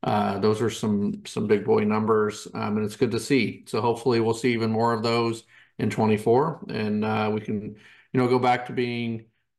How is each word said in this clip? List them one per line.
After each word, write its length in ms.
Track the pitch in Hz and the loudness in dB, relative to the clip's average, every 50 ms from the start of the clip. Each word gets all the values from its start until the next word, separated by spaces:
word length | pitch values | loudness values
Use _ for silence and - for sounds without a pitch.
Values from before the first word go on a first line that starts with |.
| - | -2
Uh, 360 | - 110 104 104 104 101 98 | 0 0 2 0 0 -2 0
those 200 | 101 107 107 107 | 2 2 2 2
are 80 | 120 110 | 0 -2
some, 540 | - - - 110 104 101 101 101 104 - - | -2 -2 -2 -2 0 0 0 -2 -4 -6 -10
some 200 | - - 113 107 | -10 -8 -4 0
big 180 | 104 107 101 98 | 2 2 2 2
boy 200 | 113 110 110 107 | 2 2 2 2
numbers, 640 | 107 107 107 110 107 110 107 107 104 101 - - - - | 2 0 0 2 2 2 2 2 0 -2 -6 -12 -12 -10
um, 240 | 113 113 107 104 | -6 -6 -2 -2
and 80 | 107 107 | -2 -2
it's 120 | 101 - | -4 -2
good 160 | - 127 117 107 | 0 0 0 0
to 80 | 113 | -2
see. 440 | - - 143 127 107 90 - - - | -2 2 2 2 2 0 -4 -8 -12
So 140 | - - 113 | -6 -4 -2
hopefully 380 | 110 120 113 113 - 131 120 117 | 0 0 -2 0 0 0 2 2
we'll 140 | 113 113 110 | 2 0 0
see 180 | 113 - 127 120 | 0 0 0 0
even 180 | 113 113 113 | 2 0 0
more 220 | 110 110 117 117 117 | 0 2 2 2 0
of 100 | 110 110 | 0 0
those 420 | 117 117 117 117 117 113 - - _ - - - _ _ - | 0 0 2 0 0 -2 -6 -10 _ -20 -20 -20 _ _ -4
in 100 | - 110 | -4 -2
twenty-four, 800 | - - 110 107 107 101 - 117 113 131 147 165 147 - - - | 0 0 2 2 2 2 4 4 4 4 4 2 -2 -8 -10 -8
and, 360 | - 113 107 107 104 107 107 | -6 -4 -4 -2 -2 -2 -2
uh, 260 | 107 107 107 107 107 107 | -2 0 0 0 0 -2
we 80 | 107 | -4
can, 360 | 104 - 110 101 104 107 104 - - - - - _ _ - | -4 -6 -6 -6 -6 -10 -14 -16 -20 -20 -20 -20 _ _ 0
you 80 | 131 | 2
know, 60 | 127 | 2
go 140 | 123 127 123 | 4 4 4
back 260 | 123 127 123 123 - | 4 4 2 2 0
to 60 | - 127 | -6 -4
being 540 | 123 123 120 120 117 117 117 113 113 - _ _ _ _ _ _ | -2 -2 -2 -2 -4 -4 -4 -6 -6 -10 _ _ _ _ _ _